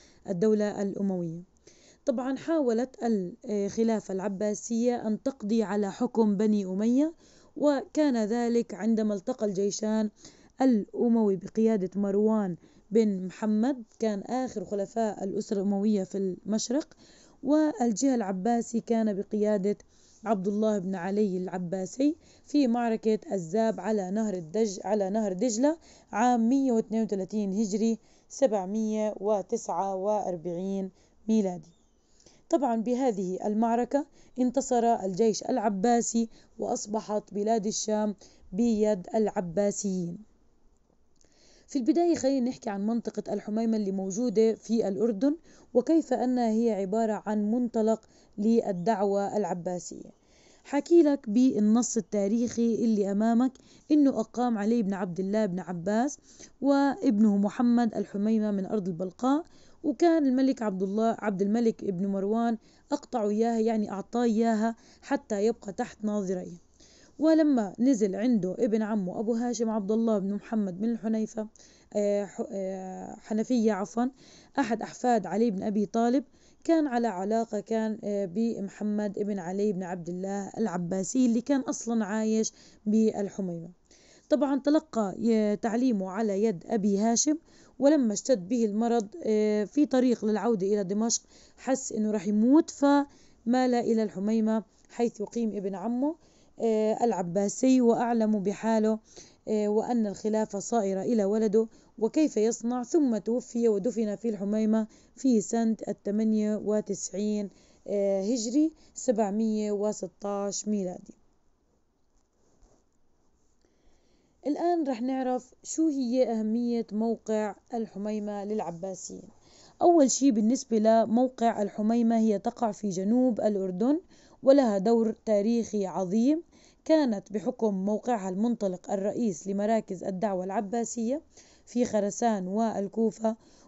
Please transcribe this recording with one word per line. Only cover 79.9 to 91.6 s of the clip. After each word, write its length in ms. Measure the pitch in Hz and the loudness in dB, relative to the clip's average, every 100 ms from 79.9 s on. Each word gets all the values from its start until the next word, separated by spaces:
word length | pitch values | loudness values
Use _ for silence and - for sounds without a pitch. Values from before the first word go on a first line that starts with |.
| 180 165 | -8 -8
الله 420 | 180 190 202 196 - | -6 -4 -6 -6 -4
العباسي 680 | 214 175 170 190 180 262 254 | -2 -2 -2 -2 0 2 4
اللي 160 | 226 | 2
كان 200 | - 277 | 2 0
أصلًا 440 | 247 240 233 226 190 | 0 -6 -2 -2 0
عايش 480 | 220 220 220 220 - - - 214 | -2 0 0 -2 -6 -20 -10 0
بالحميمة. 840 | 220 220 - 196 - 185 170 175 - _ - - - - | 2 2 0 -4 -6 -6 -8 -12 -18 _ -20 -20 -12 0
طبعًا 300 | 294 277 277 | 2 2 2
تلقى 560 | 285 302 - 226 196 - | 4 2 2 -2 -2 0
ي-، 360 | 226 220 208 208 | 2 4 2 0
تعليمه 540 | 233 220 262 208 190 | 0 0 2 0 -2
على 340 | 190 220 190 | -2 0 2
يد 200 | 226 170 - | 0 0 -2
أبي 300 | 233 208 196 | 0 2 2
هاشم، 400 | 226 233 302 311 _ - - - | 2 2 2 -2 _ -20 -16 2
ولما 340 | 277 311 233 | 4 6 4
اشتد 360 | 208 - 240 175 | 0 0 0 0
به 160 | 240 220 | 0 0
المرض، 420 | 208 233 233 202 339 | 2 2 0 -2 -6
آه، 400 | 220 214 214 208 | 0 2 2 0
في 220 | 196 285 294 | 0 0 2
طريق 400 | 254 254 220 214 | 4 4 2 0
للعودة 420 | 208 214 214 190 | 0 0 0 0
إلى 160 | 208 | 0
دمشق 380 | 180 208 226 - _ - - | 0 -2 0 -2 _ -20 -20
حس 340 | - | -10